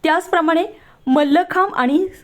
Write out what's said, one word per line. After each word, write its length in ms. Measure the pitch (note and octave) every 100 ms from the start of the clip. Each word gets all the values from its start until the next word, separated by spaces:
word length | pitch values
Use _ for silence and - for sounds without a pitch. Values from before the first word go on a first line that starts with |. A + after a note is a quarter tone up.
त्याचप्रमाणे 600 | D#4+ E4 F4+ F#4 D#4 E4 F4 - - _ -
मल्लखांब 640 | C4+ D4 D4+ F4+ F#4 G4
आणि 340 | - B3 D4 F#4+ -